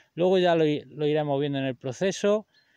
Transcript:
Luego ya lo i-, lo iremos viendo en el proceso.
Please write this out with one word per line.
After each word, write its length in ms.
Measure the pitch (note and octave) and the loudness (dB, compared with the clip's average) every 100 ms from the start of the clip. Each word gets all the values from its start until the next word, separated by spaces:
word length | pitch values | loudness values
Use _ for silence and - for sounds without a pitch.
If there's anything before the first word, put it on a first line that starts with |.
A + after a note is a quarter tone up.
| _ | _
Luego 240 | - F3+ F#3 | -2 2 4
ya 180 | F3+ E3 | 4 4
lo 100 | D#3 | 2
i-, 160 | D3 - | 0 -6
lo 200 | D3 D3+ | -4 -2
iremos 320 | D3+ D3+ C#3 | 0 0 -2
viendo 220 | D3 C#3 | -2 -2
en 60 | C3+ | -4
el 100 | B2 | -6
proceso. 720 | C3+ B2 F#3+ - G3+ G#3+ - _ _ | -10 -4 -4 0 0 0 -4 _ _